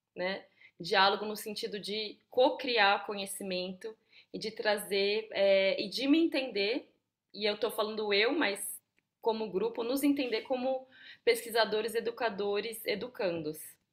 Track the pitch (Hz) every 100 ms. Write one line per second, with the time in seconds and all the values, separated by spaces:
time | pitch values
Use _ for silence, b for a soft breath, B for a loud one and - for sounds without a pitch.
0 | _ - 180 196 - b b - 170 202
1 | 196 202 208 208 220 208 220 202 185 214
2 | 214 - _ - 269 - 269 233 202 208
3 | - 202 196 - 196 180 180 185 220 220
4 | b b b 190 208 214 214 208 180 196
5 | 202 208 220 - 196 196 190 - 208 185
6 | 269 320 330 294 254 202 202 277 - _
7 | _ _ _ - 208 208 220 - 214 220
8 | 214 202 226 311 208 196 - - _ _
9 | _ _ 233 220 220 180 226 226 233 277
10 | 294 285 254 220 - 254 254 262 B B
11 | B B - 233 - 226 214 214 220 226
12 | 214 - 226 196 202 202 226 220 - 208
13 | 247 - 196 170 151 156 - - _